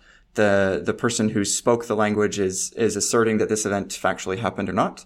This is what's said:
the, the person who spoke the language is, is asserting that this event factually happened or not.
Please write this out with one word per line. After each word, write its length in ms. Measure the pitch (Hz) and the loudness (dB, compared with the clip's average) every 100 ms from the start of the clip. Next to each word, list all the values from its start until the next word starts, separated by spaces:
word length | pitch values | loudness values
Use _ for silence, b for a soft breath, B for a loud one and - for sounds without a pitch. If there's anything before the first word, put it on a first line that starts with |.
| b b b - | b b b 0
the, 460 | 104 98 95 85 | 4 4 2 0
the 100 | 87 | -2
person 360 | - 120 117 107 | -2 -2 0 0
who 140 | 107 | 0
spoke 420 | 98 - - 117 - | -2 -2 0 0 0
the 100 | 107 | 0
language 440 | 104 104 104 95 | 2 2 0 0
is, 320 | 95 92 - | -2 -2 -8
is 220 | - 110 101 | -2 0 0
asserting 420 | - 123 113 107 | 0 2 4 2
that 100 | 92 | 0
this 160 | 107 101 | 0 0
event 240 | 101 98 | -2 -4
factually 480 | - 95 92 92 95 | -4 -2 -2 -4 -4
happened 300 | 101 92 98 | -4 -4 -4
or 40 | |
not. 320 | 92 175 - | -2 -2 -4